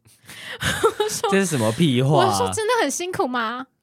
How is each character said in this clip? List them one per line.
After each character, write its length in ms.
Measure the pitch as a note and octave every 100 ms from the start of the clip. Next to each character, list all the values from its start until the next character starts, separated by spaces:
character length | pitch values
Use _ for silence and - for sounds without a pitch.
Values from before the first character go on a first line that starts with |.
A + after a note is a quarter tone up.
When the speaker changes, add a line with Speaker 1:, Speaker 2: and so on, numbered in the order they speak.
| _ _ - - - -
Speaker 1:
<laughs> 400 | - - A4 -
我 100 | G#4+
说 200 | - G#4
Speaker 2:
这 80 | G3
是 60 | F#3
什 120 | C#3+
么 120 | A2
屁 300 | A2+ E3+ B2
话 220 | C3+ D3
啊？ 40 | A#2
Speaker 1:
我 40 | G2+
说 140 | -
，“真 120 | - G#4+
的 60 | A#4+
很 80 | C#4+
辛 200 | C4+ F4+
苦 140 | F#4 C4+
吗？ 400 | B3 A3 B3 C4 _